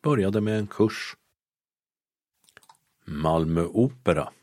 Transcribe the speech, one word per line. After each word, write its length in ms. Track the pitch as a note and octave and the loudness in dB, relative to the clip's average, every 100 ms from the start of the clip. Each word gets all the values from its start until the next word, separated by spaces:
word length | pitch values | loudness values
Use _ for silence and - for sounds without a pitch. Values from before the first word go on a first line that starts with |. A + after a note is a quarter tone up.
började 380 | D3+ C3+ G2 G#2+ | 2 2 2 0
med 180 | G#2+ G#2+ | 0 -2
en 80 | G#2 | -4
kurs. 500 | - A2 - - - _ _ _ _ _ _ _ _ _ _ _ _ _ - - _ _ _ | 0 0 0 -12 -16 _ _ _ _ _ _ _ _ _ _ _ _ _ -20 -20 _ _ _
Malmö 600 | - D2 D#2 E2 D#2+ E2 | -12 -2 0 2 2 0
Opera. 680 | E2+ G#2+ B2+ - F2 D#2+ C2+ _ | 0 0 0 0 0 0 -2 _